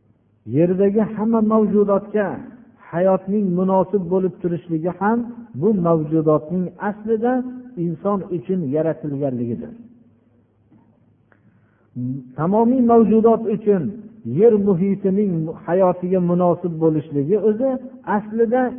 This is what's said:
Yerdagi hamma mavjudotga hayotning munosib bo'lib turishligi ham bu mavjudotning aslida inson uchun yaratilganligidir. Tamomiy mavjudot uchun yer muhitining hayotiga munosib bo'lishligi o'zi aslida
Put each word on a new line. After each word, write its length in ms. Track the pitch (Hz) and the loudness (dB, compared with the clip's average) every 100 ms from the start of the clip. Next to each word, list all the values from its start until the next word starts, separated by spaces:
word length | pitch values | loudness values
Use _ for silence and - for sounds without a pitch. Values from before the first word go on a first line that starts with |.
| _ _ _ _ 107 | _ _ _ _ -4
Yerdagi 560 | 131 175 185 202 214 | 2 2 2 2 2
hamma 360 | 214 208 220 226 | -2 -2 0 2
mavjudotga 840 | 214 220 208 202 202 196 202 208 190 127 - - - _ | 2 2 2 2 2 0 -2 -4 -4 -6 -12 -20 -20 _
hayotning 640 | - 165 190 190 190 214 196 | -10 0 2 2 0 -2 0
munosib 540 | 175 185 190 180 208 170 | 0 2 2 2 -2 0
bo'lib 240 | 185 185 - | 0 -2 -4
turishligi 560 | 175 170 - 160 175 170 | -4 -6 -4 -4 -4 -2
ham 220 | 202 233 240 - - | 0 0 -4 -12 -14
bu 160 | 123 190 | -2 0
mavjudotning 880 | 202 170 165 151 160 156 151 151 185 175 - | 2 2 2 2 0 2 2 0 -4 -6 -6
aslida 560 | 202 208 214 220 240 254 254 - - | -8 -6 -4 -2 0 -2 -4 -12 -14
inson 440 | 175 170 156 196 202 - | -6 -6 -4 -2 -2 -4
uchun 320 | 175 - 190 | -8 -4 -4
yaratilganligidir. 1120 | 143 151 160 - 151 139 143 123 120 113 - - - - _ _ _ _ _ _ _ _ _ _ _ _ _ _ _ _ _ _ _ 123 123 135 - | -2 -2 -2 -4 -6 -4 -4 -4 -4 -6 -8 -16 -20 -20 _ _ _ _ _ _ _ _ _ _ _ _ _ _ _ _ _ _ _ -10 -8 -8 -12
Tamomiy 520 | - 165 214 233 262 | -6 0 2 2 2
mavjudot 600 | 233 233 214 220 226 226 208 | 4 6 6 4 4 2 0
uchun 360 | 214 208 196 123 85 - - | -2 0 0 0 -8 -16 -16
yer 300 | 117 139 226 | -6 4 4
muhitining 800 | 208 202 170 196 196 190 196 208 165 160 | 6 2 2 0 0 0 0 0 -2 -4
hayotiga 640 | - - 180 190 196 180 185 | -8 -2 2 2 2 0 0
munosib 540 | 175 175 175 170 175 | 2 2 2 2 -2
bo'lishligi 640 | 160 160 156 - 143 139 208 | 0 2 0 -2 -4 0 2
o'zi 320 | 208 214 269 254 - - | 2 0 -2 -4 -8 -14
aslida 580 | - 202 214 226 226 254 247 | -4 -4 -4 -2 0 2 0